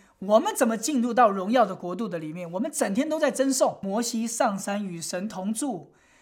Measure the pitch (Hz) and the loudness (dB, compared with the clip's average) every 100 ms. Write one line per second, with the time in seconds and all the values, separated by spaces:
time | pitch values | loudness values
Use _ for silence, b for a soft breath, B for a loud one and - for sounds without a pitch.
0 | b b 190 220 403 392 240 226 - 269 | b b 4 4 4 2 2 0 0 0
1 | 240 226 220 196 190 247 190 175 175 180 | 2 6 4 4 2 2 2 0 -6 -6
2 | 214 170 156 175 170 180 302 - 220 196 | -6 -6 -8 -10 -6 -4 -4 -2 0 0
3 | 311 311 285 - 269 254 277 - 196 214 | 0 0 0 2 2 2 2 0 -4 -2
4 | 240 226 226 - 233 196 202 202 196 170 | -2 -2 -2 0 0 0 -4 -4 -6 -8
5 | 156 180 214 185 196 220 285 180 - b | -8 -6 -6 -6 -4 -4 -4 -6 -10 b
6 | b b | b b